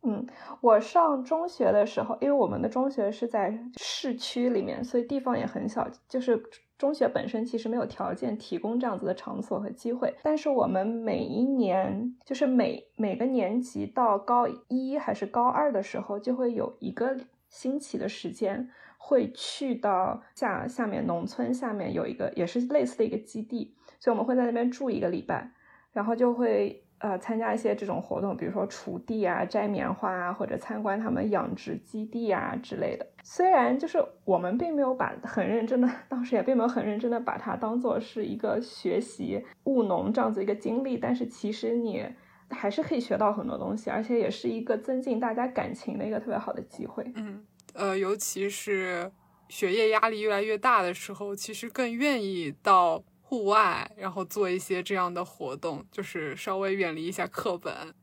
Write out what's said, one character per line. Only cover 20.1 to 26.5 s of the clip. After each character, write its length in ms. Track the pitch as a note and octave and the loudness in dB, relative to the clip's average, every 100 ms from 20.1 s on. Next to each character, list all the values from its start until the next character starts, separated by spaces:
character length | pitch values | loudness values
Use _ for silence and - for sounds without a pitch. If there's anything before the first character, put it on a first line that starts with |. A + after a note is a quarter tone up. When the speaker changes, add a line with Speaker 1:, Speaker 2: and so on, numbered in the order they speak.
| - - - | -2 -8 -4
Speaker 1:
下， 320 | A#3+ F#3+ - | -2 -2 -4
下 180 | B3 A3+ | -2 -2
面 180 | G3 | 0
农 220 | - E3+ F3+ | -2 -2 -4
村 260 | - A#3+ | -4 -2
下 200 | B3 B3 | -2 -2
面 200 | G#3 F#3+ | -4 -2
有 140 | E3+ - | -2 -4
一 80 | |
个， 180 | - - - | -2 -4 -2
也 100 | E3+ | -2
是 140 | A#3+ | 0
类 260 | B3 D4 B3 | 2 2 2
似 100 | - | 0
的 80 | |
一 40 | A3+ | -2
个 100 | A3+ | -2
基 240 | - A3+ | -6 -10
地， 320 | A3 A#3+ G#3+ _ - - | -6 -6 -8 _ -20 -2
所 140 | - | 0
以 20 | |
我 20 | A3+ | 2
们 80 | |
会 120 | A#3+ B3+ | 2 2
在 80 | |
那 80 | B3 | 2
边 180 | A#3 B3 | 2 0
住 180 | B3 C4+ | 0 -2
一 120 | G#3 | 0
个 80 | - | 0
礼 120 | - | -2
拜， 300 | - - - _ _ - _ | -4 -6 -6 _ _ -20 _
然 120 | - | -4
后 100 | G#3 | -2
就 180 | A#3 B3 | 4 4
会 520 | A#3+ A#3+ | 4 2